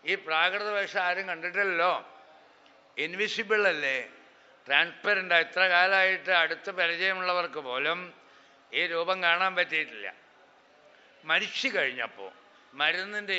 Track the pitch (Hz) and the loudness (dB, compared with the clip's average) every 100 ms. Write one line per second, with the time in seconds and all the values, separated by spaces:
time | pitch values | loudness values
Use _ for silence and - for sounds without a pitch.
0 | 151 190 160 160 180 196 208 208 196 196 | -6 -4 -2 2 2 0 -4 -4 -2 -2
1 | 180 180 190 165 170 180 202 170 175 143 | 0 -2 -4 -6 -4 -2 0 2 2 0
2 | - - - - - _ _ _ _ - | -6 -18 -20 -20 -20 _ _ _ _ -8
3 | 156 185 208 214 208 214 202 156 143 131 | -6 -4 -4 -4 0 2 2 2 0 -2
4 | 113 - - _ _ _ - 143 170 165 | -6 -14 -20 _ _ _ 0 2 2 -2
5 | 196 202 185 170 160 180 185 175 185 190 | 0 0 4 4 4 2 4 6 6 4
6 | 190 185 185 180 160 160 - 185 170 170 | 4 2 2 2 2 0 -6 -2 -2 0
7 | 190 190 180 180 170 151 131 127 147 170 | -2 -2 -2 -2 -2 -6 -6 -2 -2 -2
8 | 180 - - - - _ _ 123 170 165 | -8 -18 -20 -20 -20 _ _ -2 -2 -2
9 | 170 190 175 170 190 180 165 156 147 113 | -2 0 2 2 2 0 0 -2 -4 -8
10 | 98 - _ _ _ _ _ _ - - | -12 -14 _ _ _ _ _ _ -20 -20
11 | _ _ 156 165 214 - 269 202 135 127 | _ _ 0 0 0 -2 -2 0 -2 -2
12 | 113 - 98 - - _ _ 131 151 175 | -8 -8 -16 -16 -20 _ _ -2 0 0
13 | 190 208 202 | -4 -8 -4